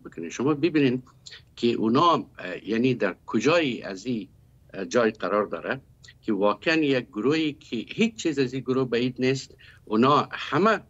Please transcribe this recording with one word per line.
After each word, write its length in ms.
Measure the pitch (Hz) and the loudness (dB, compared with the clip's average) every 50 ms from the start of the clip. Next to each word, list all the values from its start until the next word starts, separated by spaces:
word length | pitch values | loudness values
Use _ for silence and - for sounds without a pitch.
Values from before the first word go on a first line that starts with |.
| - | -20
بکنید. 260 | - - 82 85 80 | -18 -14 -12 -12 -10
شما 240 | - - 120 147 151 | -6 -2 0 0 0
ببینید 480 | 139 147 175 156 151 139 123 123 131 - - - _ - - - - - _ - | 0 0 0 2 2 2 2 2 0 -4 -10 -20 _ -20 -20 -20 -20 -20 _ -6
که 120 | - 117 120 | -2 0 0
اونا، 440 | - - 104 113 117 143 175 170 156 113 95 - - - | 0 2 2 2 4 4 4 4 4 2 -2 -6 -14 -14
اه، 300 | 85 90 85 - - 95 | -12 -10 -10 -8 -6 -4
یعنی 260 | 110 117 127 131 123 | 0 2 2 2 2
در 220 | 110 104 95 87 - _ | 0 -2 -2 -4 -6 _
کجای 560 | - - 113 107 143 170 175 156 127 110 - | -4 -2 0 2 2 2 2 2 0 -4 -6
از 240 | - 95 98 95 - | -8 -10 -12 -10 -8
این، 220 | 127 120 107 92 - _ _ _ _ _ _ _ _ - | -6 -6 -6 -8 -10 _ _ _ _ _ _ _ _ -10
اه، 100 | - - | -10 -6
جای 260 | - - 123 113 110 | -2 0 2 2 2
قرار 360 | - - - 90 101 104 101 | 0 -2 -4 -2 0 0 -2
داره 340 | 87 - 80 78 95 131 135 - _ _ _ - - - _ | -2 -6 -8 -6 -6 -6 -8 -10 _ _ _ -20 -20 -20 _
که 120 | - 113 | -4 -4
واقعاً 420 | 107 92 101 104 - - - 175 160 | 0 2 2 2 2 0 0 0 0
یک 320 | 160 151 139 131 123 - | 2 2 2 2 0 -2
گروهی 460 | - - 104 104 135 156 160 160 151 | -4 -6 -2 0 0 0 0 0 -2
که 240 | 139 - - - 127 | -4 -8 -12 -8 -8
هیچ 380 | 110 - - - - 226 226 - | -8 -8 -6 -2 0 0 0 -2
چیز 240 | - - 165 139 143 | -2 -4 -2 0 0
از 160 | 131 123 131 | -2 -2 -4
این 80 | 135 | -6
گروه 260 | 131 131 127 131 131 110 | -4 -2 -2 0 0 0
بعید 280 | 120 117 127 127 127 - | 0 0 0 -2 -2 0
نیست، 360 | 127 127 135 135 - - - - - - - - - | 0 0 0 -2 -4 -12 -20 -20 -20 -20 -20 -18 -8
اونا 440 | - 107 110 127 139 147 131 107 - | -2 2 4 6 6 6 4 2 0
همه 480 | - - - - 135 156 196 226 208 - - | -6 -12 -6 -2 0 2 4 2 2 0 -4